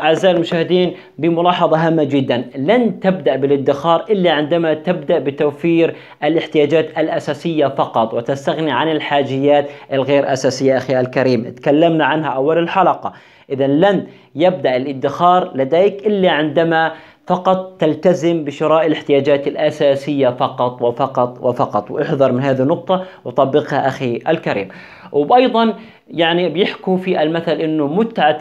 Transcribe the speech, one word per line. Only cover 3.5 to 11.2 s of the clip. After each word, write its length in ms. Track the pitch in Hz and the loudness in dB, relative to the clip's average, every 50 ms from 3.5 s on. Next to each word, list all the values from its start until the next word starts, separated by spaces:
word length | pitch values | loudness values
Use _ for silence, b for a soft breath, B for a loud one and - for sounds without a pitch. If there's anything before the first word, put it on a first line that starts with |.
| 143 135 127 147 - 185 - 170 165 165 - - | 2 2 2 0 0 0 2 0 0 0 0 0
إلا 220 | 220 190 180 170 | 0 2 2 2
عندما 420 | 151 147 151 139 170 170 170 160 151 | 2 2 0 0 0 0 0 0 -2
تبدأ 460 | 156 - 185 180 160 147 - 175 156 | -2 -2 -4 -4 -2 -2 -2 -2 -2
بتوفير 760 | 135 143 139 - 156 147 139 - - 170 170 165 165 143 127 B B B B B 147 | -2 -2 -2 -2 -2 -2 -2 -2 -2 0 2 2 2 0 -2 B B B B B -2
الاحتياجات 760 | 151 160 160 160 - - 156 147 139 156 160 156 156 - | 0 0 0 -2 0 0 2 2 4 2 2 0 0 -2
الأساسية 680 | 165 156 160 170 151 - 160 143 139 - 175 165 151 143 | -4 -2 -2 -2 -4 -4 -6 -6 -4 -4 -4 0 0 0
فقط 460 | 135 135 - 147 - - 123 113 113 120 | 0 0 -2 -4 -2 0 0 0 0 -2
وتستغني 580 | 120 117 - 139 135 - 175 156 151 160 151 | -4 -4 -4 -4 -4 -2 -4 -4 -2 -2 -2
عن 200 | 127 123 151 160 | 0 0 0 0
الحاجيات 800 | 156 147 147 - 147 143 135 123 135 135 139 143 143 147 143 143 B B B B 139 | -2 -2 -2 -2 -2 -2 0 -2 -2 0 2 4 4 4 2 -2 B B B B -4
الغير 400 | 135 131 135 143 143 - - 135 | -2 0 2 2 2 2 0 -2
أساسية 440 | - - 139 - - 135 131 131 | 0 0 -2 -2 0 0 2 2
أخي 220 | 123 123 - 135 127 | 0 0 -2 -2 0
الكريم، 500 | 127 127 - 139 | -2 -2 0 0